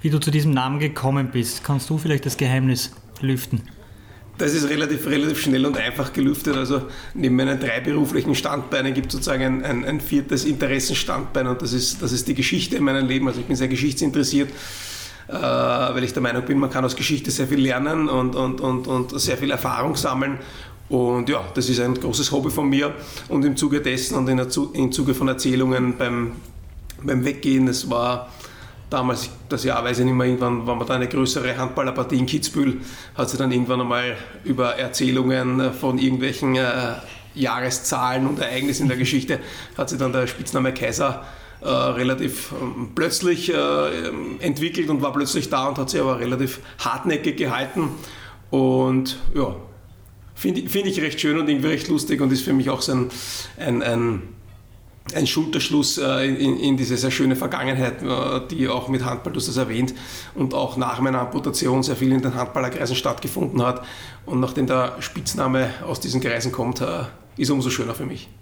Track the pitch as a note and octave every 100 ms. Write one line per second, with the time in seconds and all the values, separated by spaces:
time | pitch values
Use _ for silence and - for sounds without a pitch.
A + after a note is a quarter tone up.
0 | D#3+ D3 D3+ D3+ D3+ C3+ C3 C#3+ D3+ D3+
1 | C3 C#3 C3 B2+ A#2 - - C#3 - D#3
2 | D#3+ C#3+ C#3+ - C3 C3 C3 B2 - -
3 | - - C3+ C3 - A2 - - - -
4 | - - - - C#3+ D#3 C#3+ D3+ D3+ D3
5 | - D3 D3+ C#3 D3 C3 C#3 C3+ A2+ -
6 | C3 - C#3 C#3+ D3+ C3+ B2+ C3+ C3 -
7 | - - C3+ B2+ C3+ C3+ B2+ A#2 B2+ D3
8 | C#3+ D3+ D#3+ C#3+ - C#3+ C3 C3+ - C3
9 | - - - C3+ C4 C4 - A#2+ B2 D3
10 | - C#3+ C3+ C#3 D3+ C3+ C#3 C3+ - -
11 | - C3 C3+ C3+ B2+ B2 A#2+ B2 - -
12 | B2 B2 - C3+ C3 F3+ - - C#3+ C3+
13 | C3 C3+ C3 B2 A#2 B2+ C3 B2 C#3+ C3
14 | D3+ C#3+ C#3 C#3+ C#3 - - - - -
15 | - - - - C3 B2 B2 B2 C3 B2+
16 | B2 - B2 A#2+ B2+ C#3 C3+ C3 C3 -
17 | B2+ C#3+ - - C3+ C#3+ C3 B2+ C#3+ E3
18 | D3+ C3 B2+ B2+ C3 B2+ C3+ B2+ B2+ B2+
19 | B2+ C#3 - B2+ C#3 C#3 C3 A#2+ C#3 C#3
20 | D3+ C3 C#3 C3+ - - - - - B2+
21 | B2 B2 A#2+ C#3+ F#2 - B2+ A#2+ B2 B2+
22 | B2+ A2+ - C#3+ D3 C#3+ C#3+ C#3 C#3+ D3
23 | - - - C#3 C#3+ C3 D3+ C#3+ C#3+ B2+
24 | C3 - C3 B2+ B2+ - C#3+ - C3 -
25 | C3+ C3 C3+ B2+ C3+ B2+ C3 B2+ B2 B2
26 | B2 A#2+ A#2 - - - - - - -
27 | C#3 B2+ C3 C#3 C#3+ C3+ C3 A#2 - A#2+
28 | A#2+ B2 - - - - - - - C3+
29 | B2+ A#2+ - - - D3 C3 A#2+ A#2+ A#2+
30 | B2+ B2+ B2+ B2 B2 A#2+ A#2 A#2+ A#2 C3
31 | B2 C#3+ B2+ D3+ B2 B2 B2+ - C3 C3
32 | B2 C3 B2+ D3+ - - C#3 - - -
33 | - - B2 B2+ C3+ B2+ B2 B2+ A#2+ A#2+
34 | B2 G#2+ - - - B2 B2 A#2 B2+ -
35 | B2+ C3 B2+ C3 B2+ B2+ C3 B2+ C#3 B2+
36 | C3+ B2+ C3 B2+ C#3 C3 B2+ B2+ A#2+ A2+
37 | - - - - B2+ A#2+ B2+ - - C3+
38 | B2+ C3 C3+ D3 A#2 B2+ C#3+ C3 C#3+ B2+
39 | B2+ C#3+ - C#3 - - - - C3 B2+
40 | C3 B2+ B2 - A#2+ C#3 C3 B2+ - -
41 | C#3 A2+ - - - - - B2+ C3 A#2+
42 | B2+ C4 - - - C#3+ B2+ A#2+ A#2 -
43 | E3 - F3+ E3+ F3 D#3+ C#3+ D3 D3 E3
44 | - - - D2+ E3+ C#3+ E3 E3+ D#3 D3
45 | C#3 C3+ C#3 D#3+ C#3 C3+ C3+ C#3+ C3 D3+
46 | C3+ B2 A#2+ B2+ C3+ - - - A#2+ B2+
47 | - D3 C#4 - C#4+ A3 C#3 F#3+ D3+ -
48 | - - - - - C3+ C3 B2+ C3 C3
49 | C3 - - D3 A#2+ F2 - - - -
50 | - - - - - - F3+ G3 G3 F3
51 | D3+ D3 D3+ D#3 D3+ C#3+ D3 D3 - D#3
52 | - C3+ C3+ C3 F#3+ C3+ C3 C3 - C3
53 | B2 - - - - - D3 A#2+ A#2+ A#2
54 | A#2 G2+ - - - - - - - -
55 | - D#3 C#3+ - D#3+ D3+ - D3 C#3 -
56 | C3+ C3+ C3+ C3 C3+ - C#3 C3 B2 B2
57 | C3 B2+ C3 B2+ - C#3+ C3+ C3 B2+ -
58 | C3+ C3 C3 C3 B2+ E3 B2+ A#2+ C3 C3
59 | B2+ B2 - - - B2 A2+ A2+ C3 -
60 | - - - - B2+ C3+ B2+ B2+ B2+ A#2
61 | C3+ C3 A#2 - D3 C3+ C#3+ B2+ C3 A#2+
62 | C3 C3 C3+ B2 B2 C#3 B2+ C3 B2 B2+
63 | - A#2 B2+ F#3+ D3 A#2+ B2 B2 - -
64 | - - - C3 B2+ C#3 C3 B2+ B2 -
65 | - - - - C3+ C3 B2 - F3 D#3+
66 | - B2+ B2+ A#2 B2 - A#2+ A#2+ B2+ E3+
67 | A#2+ - - - C3 C#3 B2+ B2+ A#2 A2+
68 | - F#2 - -